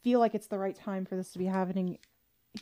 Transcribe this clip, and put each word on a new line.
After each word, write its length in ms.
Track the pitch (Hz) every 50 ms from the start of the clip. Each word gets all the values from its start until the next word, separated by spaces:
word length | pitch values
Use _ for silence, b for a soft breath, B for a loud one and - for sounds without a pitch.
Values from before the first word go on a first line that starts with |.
| -
feel 160 | 247 247 240
like 160 | 233 214 -
it's 100 | 208 -
the 120 | - 208 196
right 160 | 190 196 -
time 280 | - - 208 196 190 185
for 100 | - 185
this 160 | 185 180 - -
to 80 | 180
be 60 | 185
happening. 520 | 190 190 190 185 180 185 190 185 180 - - _ _ _ _ _ _ _ _ _ _ - 220